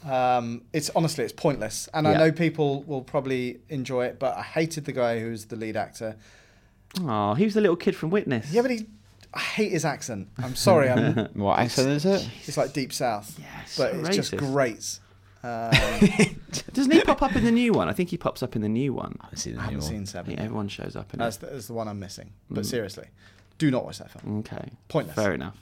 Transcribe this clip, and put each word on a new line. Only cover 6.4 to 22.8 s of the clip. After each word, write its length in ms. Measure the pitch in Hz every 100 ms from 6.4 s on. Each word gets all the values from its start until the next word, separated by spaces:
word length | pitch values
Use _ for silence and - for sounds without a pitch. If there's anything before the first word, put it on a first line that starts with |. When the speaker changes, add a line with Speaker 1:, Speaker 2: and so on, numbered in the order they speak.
| - _ _ _ _ -
Speaker 2:
Aw, 320 | 170 107 104
he 100 | 107
was 100 | 214
the 60 | 208
little 160 | 208 170
kid 200 | - 185
from 140 | 160
Witness. 400 | 202 - 123 139
Speaker 1:
Yeah, 100 | 190
but 80 | 254
he, 160 | 240 220 - - - -
I 60 | -
hate 320 | - - 214
his 120 | 175
accent. 440 | 151 131 - 107 92 -
I'm 160 | 127
sorry. 340 | 127 - 175 131
I'm 260 | 120 113 113
Speaker 3:
<laughs> 180 | 104
What 240 | - 101 -
accent 300 | 120 - 131
is 160 | 147 170
it? 220 | 196 135 - -
Speaker 1:
It's 100 | 147
like 160 | 127
Deep 200 | - 131
South, 440 | - 127 104 104 -
Speaker 2:
Yes, 380 | - - - -
Speaker 1:
but 180 | 127
it's 200 | 180 156 196
just 160 | -
Speaker 2:
racist. 40 | -
Speaker 1:
great. 600 | 139 139 131 107 - - - - - -
Um, 960 | 123 117 117 139 - - 202 - - - - -
Speaker 2:
<laughs> 80 | -
Doesn't 180 | - 269
he 80 | 320
pop 200 | 415 285
up 140 | 269 269
in 80 |
the 80 | 233
new 200 | 233 240
one? 160 | 165 87
I 40 |
think 160 | - 180
he 60 | 170
pops 260 | 131 -
up 140 | 123 117
in 60 |
the 60 | 107
new 240 | 113 139
one. 220 | 117 - -
Speaker 3:
I 40 | -
haven't 120 | -
seen 160 | -
the 60 | 57
Speaker 1:
I 20 | 62
Speaker 3:
new 60 |
Speaker 1:
haven't 60 | 69
Speaker 3:
one. 60 | 73
Speaker 1:
seen 100 | 107
Speaker 2:
I 20 |
Speaker 1:
Seven 220 | 98 90 85
Speaker 2:
think 100 | -
Speaker 1:
yet. 60 | 110
Speaker 2:
everyone 220 | 107 101
shows 280 | - - -
up 160 | 101
in 60 | -
Speaker 1:
That's 180 | 117 -
Speaker 2:
it. 40 |
Speaker 1:
the, 60 | -
that's 200 | 139 104
the 60 |
one 120 | 117 107
I'm 100 | 101
missing. 320 | 98 - 92 - _
But 140 | -
Speaker 2:
Mm. 20 | 101
Speaker 1:
seriously, 400 | 123